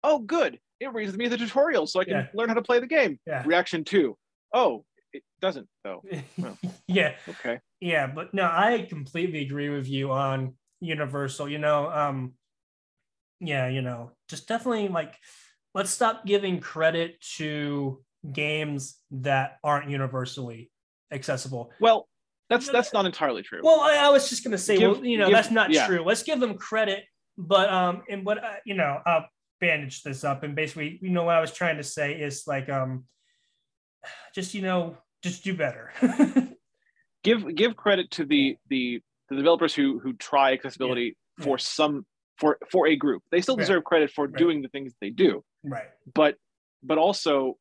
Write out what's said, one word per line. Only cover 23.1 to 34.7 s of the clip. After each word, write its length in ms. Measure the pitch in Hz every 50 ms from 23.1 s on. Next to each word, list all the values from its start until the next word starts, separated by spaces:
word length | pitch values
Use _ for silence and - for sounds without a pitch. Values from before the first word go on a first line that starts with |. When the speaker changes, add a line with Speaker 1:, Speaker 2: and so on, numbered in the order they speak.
| - - 156 139 120 95
Speaker 1:
true. 180 | 98 - - 85
Speaker 2:
Well, 180 | - 320 320 302
I, 160 | 294 302 294
I 120 | 294 285 285
was 180 | 285 269 269 -
just 160 | 254 - -
gonna 140 | 247 214 185
say, 180 | 185 - 214
Speaker 1:
Give, 160 | 185 185 190 202 -
Speaker 2:
well, 60 | 262
you 120 | 247 233
know, 100 | 214 202 185
Speaker 1:
give, 60 | 208
Speaker 2:
that's 140 | 226 220 -
not 200 | 226 226 208 -
Speaker 1:
yeah. 160 | - 302 -
Speaker 2:
true. 160 | 208 185 175 160
Let's 180 | 175 220 226
give 160 | - - 311 254
them 200 | 254 226 202 202
credit, 460 | - - 220 220 220 196 196 202 208 _ _ _ _ _ _ -
but, 320 | 175 160 196 190 190 208
um, 300 | 190 185 180 175 180 208 - -
and 160 | 202 196 190
what, 180 | 202 214 214 -
uh, 120 | 226 202 202 -
you 80 | 214 196
know, 260 | 185 160 143 139 - -
I'll 200 | 175 170 160 160 - _ _ _ _ _ _
bandage 440 | 180 170 160 151 143 135 135 -
this 200 | - 147 135 131
up, 200 | - 143 139 135
and 120 | 156 147 143
basically, 440 | 151 156 147 - 165 147 151 170 175
you 80 | 190 185
know, 140 | 180 175 170
what 120 | 170 170
I 40 | 165
was 120 | 160 156
trying 260 | - - 180 170 156 147
to 40 | 143
say 360 | - - - 147 143 151 165
is, 240 | 151 143 139 - -
like, 220 | - 143 135 135 139
um, 360 | 139 135 131 127 127 127 127 _ _ _ _ _ _ _ _ _ _ _ _ _ _ _ _ _ _ _ - - - - - - _
just, 180 | 196 185 185
you 80 | - 208
know, 380 | 190 185